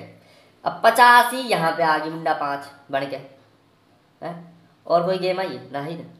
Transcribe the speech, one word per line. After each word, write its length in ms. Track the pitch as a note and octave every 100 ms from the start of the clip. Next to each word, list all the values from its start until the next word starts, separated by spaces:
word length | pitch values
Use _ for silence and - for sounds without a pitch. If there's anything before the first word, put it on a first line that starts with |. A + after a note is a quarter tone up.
| - - _ _ _ _ -
अब 160 | -
पचास 500 | A3+ A3+ B3 A#3+ A#3+
ही 80 | B3+
यहाँ 300 | B3+ F3+ D#3+
पे 100 | D#3
आ 140 | D#3+ D#3
गई 120 | D#3
मुंडा 240 | E3 E3 D3+
पाँच 340 | C#3+ C#3 - - -
बन 180 | C#3 C#3
के, 80 | C3+ - - _ _ _ _ _ _ _ _
हैं? 160 | D#3+ E3+ - - _ _ -
और 160 | E3 F3
कोई 120 | F#3
गेम 200 | F3+ F#3
आई? 80 | F#3
नहीं 500 | B2 B2 C3+ D3+ E3
ना, 60 | -